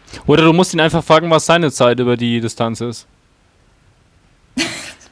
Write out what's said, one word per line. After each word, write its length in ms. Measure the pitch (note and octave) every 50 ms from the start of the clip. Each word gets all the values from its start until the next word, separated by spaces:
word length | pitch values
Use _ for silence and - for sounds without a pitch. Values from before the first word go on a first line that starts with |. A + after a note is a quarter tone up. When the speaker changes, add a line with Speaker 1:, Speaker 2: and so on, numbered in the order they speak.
| _ - - - - -
Speaker 1:
Oder 160 | D3 D#3 D#3+
du 80 | E3
musst 220 | D#3+ E3+ F#3 - -
ihn 80 | E3
einfach 220 | D#3 D#3+ D#3+ E3+ D3
fragen, 260 | - D#3+ D#3+ E3 E3+
was 160 | D#3+ D#3 -
seine 260 | - E3 F3 E3+ D3
Zeit 280 | - - C3 A#2+ A#2+ B2
über 180 | B2+ B2 B2 A#2
die 240 | A#2+ A#2 A#2 A#2
Distanz 400 | A2+ A2+ - - B2 A2+ A2+ -
ist. 260 | A#2 A#2+ A2+ - - _ _ _ _ _ _ _ _ _ _ _ _ _ _ _ _ _ _ _ _ _ _ _ _ _ _ _ _ _ - -
Speaker 2:
<laughs> 60 | D#4+ - - - - - - - - -